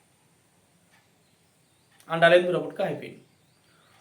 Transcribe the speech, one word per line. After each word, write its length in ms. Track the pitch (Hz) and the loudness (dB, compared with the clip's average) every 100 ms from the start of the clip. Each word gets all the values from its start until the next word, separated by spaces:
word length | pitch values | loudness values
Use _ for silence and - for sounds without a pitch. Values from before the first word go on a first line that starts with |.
| _ _ _ _ _ _ _ _ _ _ _ _ _ _ _ _ _ _ _ - - | _ _ _ _ _ _ _ _ _ _ _ _ _ _ _ _ _ _ _ -20 -10
আন্ডারলাইন, 380 | 165 170 175 180 | 2 4 6 2
দুটো 380 | 165 - - | -4 -6 -8
হাইফেন। 360 | 185 131 127 - - _ _ _ _ _ _ - | -8 -8 -14 -20 -20 _ _ _ _ _ _ -20